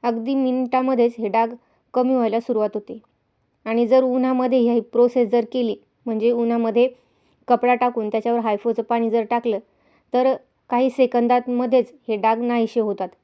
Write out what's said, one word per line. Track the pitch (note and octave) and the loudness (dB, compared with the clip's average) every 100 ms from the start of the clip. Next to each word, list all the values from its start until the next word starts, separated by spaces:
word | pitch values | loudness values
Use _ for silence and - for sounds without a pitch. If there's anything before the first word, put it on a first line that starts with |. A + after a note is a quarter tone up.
अगदी | A#3+ A3+ A3+ | -2 -4 -2
मिनिटामध्येच | C4+ C4 B3+ B3+ B3+ B3+ C4 A#3+ A#3 | 0 0 0 0 0 0 2 0 0
हे | A3 | -2
डाग | A3 A3+ A#3+ _ _ _ | 0 -2 -4 _ _ _
कमी | - B3+ | -2 0
व्हायला | C4 A3+ A3 | 2 0 -2
सुरुवात | A#3 A3 G#3+ | -2 -2 -2
होते. | G#3 G3+ A3 _ _ _ _ _ _ | -4 -10 -18 _ _ _ _ _ _
आणि | A3 A3+ A#3+ | -4 -2 4
जर | C4 | 4
उन्हामध्ये | B3+ B3+ B3+ B3+ B3 B3+ | 4 0 0 0 0 2
ही | A#3 A#3+ | 2 0
प्रोसेस | A#3 A#3 A#3+ B3 A#3 | -2 2 2 2 0
जर | A#3+ A#3 | 0 -2
केली, | B3+ A#3 G3+ _ _ - | -4 -4 -6 _ _ -8
म्हणजे | A3 A3+ | -2 0
उन्हामध्ये | A#3+ A#3 A#3 A3+ A3 B3+ B3 _ _ _ _ - | 0 0 0 0 2 0 -2 _ _ _ _ 0
कपडा | A#3+ B3 | 0 2
टाकून | B3 B3 A#3+ G#3+ | 2 0 -2 -4
त्याच्यावर | A3 A3+ A#3 | -4 -2 -2
हायफोचं | A3+ G#3 A#3+ A3+ | 0 -2 -2 -4
पाणी | A3+ A#3 A3+ | -2 -2 0
जर | A#3 | -2
टाकलं, | A3 A#3+ A#3 G3+ - _ _ _ _ | 0 -2 -2 -4 -6 _ _ _ _
तर | B3 B3+ C4 _ _ _ | 0 2 0 _ _ _
काही | B3 C4 | 0 0
सेकंदांमध्येच | B3+ B3 A#3+ A#3+ B3 B3 B3 B3 B3+ - - - | 2 2 2 2 0 0 -4 2 2 0 -6 -8
हे | G#3+ | -2
डाग | A3 A3 | 0 0
नाहीसे | A#3+ A#3+ A3+ B3 | 0 0 0 0
होतात. | G#3+ G3 F3+ _ | -2 -4 -8 _